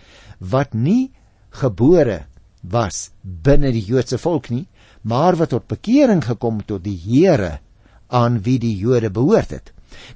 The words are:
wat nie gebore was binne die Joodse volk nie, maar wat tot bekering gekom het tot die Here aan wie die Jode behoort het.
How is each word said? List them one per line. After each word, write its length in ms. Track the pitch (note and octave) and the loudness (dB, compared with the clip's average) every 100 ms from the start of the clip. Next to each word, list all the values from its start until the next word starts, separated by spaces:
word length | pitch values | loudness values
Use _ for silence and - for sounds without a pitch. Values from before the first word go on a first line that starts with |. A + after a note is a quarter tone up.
| _ - - - | _ -20 -20 -16
wat 360 | F#2 B2+ C#3+ | -4 -2 -2
nie 380 | A2 C3 A#3+ C4 _ _ _ _ | -2 0 0 -2 _ _ _ _
gebore 680 | - C3+ F#2+ B2 F3+ C3 F2 - - - _ | -6 -4 2 4 4 2 -2 -10 -20 -20 _
was 480 | F2 A#2 G2+ - - - | -6 -4 -4 -6 -14 -18
binne 500 | F#2 F2 F2 C#3+ C3+ | -16 -4 4 4 4
die 120 | A2+ | 0
Joodse 340 | G2 B2+ A#2 B2 | -2 -2 -2 -4
volk 320 | E3+ D#3+ - | -2 -4 -4
nie, 160 | A#2+ F#3 _ _ _ | -8 -8 _ _ _
maar 340 | G#2+ A#2+ F3 E3 | -4 0 2 2
wat 140 | D#3+ | 0
tot 180 | A#2+ - | -2 -6
bekering 560 | A2 - C4+ C4 F#3 | -8 0 2 4 2
gekom 340 | A2+ A2+ A#2 G#2+ | -2 -4 -4 -4
het 80 | G2 | -6
tot 180 | G2+ | -8
die 120 | F#2 F#2+ | -6 -8
Here 600 | F#2 B2+ F#3+ C#3 F2+ D2 - _ _ _ _ | 0 2 4 2 0 -8 -14 _ _ _ _
aan 320 | B2 A#2+ A#2+ | 0 0 0
wie 160 | G2+ B2+ | 0 -2
die 180 | A#2 G2 | -2 -4
Jode 340 | A2 B2 A2 | 0 0 0
behoort 400 | F#2+ C#3 G#3+ - | 0 2 2 0
het. 240 | C#2 - - - - - | -8 -16 -20 -20 -20 -18